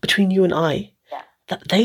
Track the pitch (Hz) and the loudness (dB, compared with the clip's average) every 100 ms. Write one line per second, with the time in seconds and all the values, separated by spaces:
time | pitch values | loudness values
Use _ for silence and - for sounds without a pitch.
0 | - - 196 190 185 156 165 135 - _ | -2 0 2 2 2 2 0 -2 -6 _
1 | _ 139 - _ _ 190 - 185 | _ -18 -18 _ _ -12 -2 0